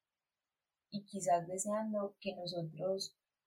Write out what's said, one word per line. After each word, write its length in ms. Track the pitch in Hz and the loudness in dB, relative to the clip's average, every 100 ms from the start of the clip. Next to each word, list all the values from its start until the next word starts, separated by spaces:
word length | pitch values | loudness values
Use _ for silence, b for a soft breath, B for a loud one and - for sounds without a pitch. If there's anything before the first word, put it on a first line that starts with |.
| _ _ _ _ _ _ _ _ _ | _ _ _ _ _ _ _ _ _
y 140 | 208 | -8
quizás 420 | - 196 185 175 170 | -6 -2 4 4 4
deseando 720 | 190 208 214 220 214 202 - | -4 0 0 0 0 -2 -4
que 140 | 196 | -6
nosotros 840 | 180 175 175 160 151 185 196 190 - _ _ | -4 -4 -4 -4 -2 0 0 -4 -12 _ _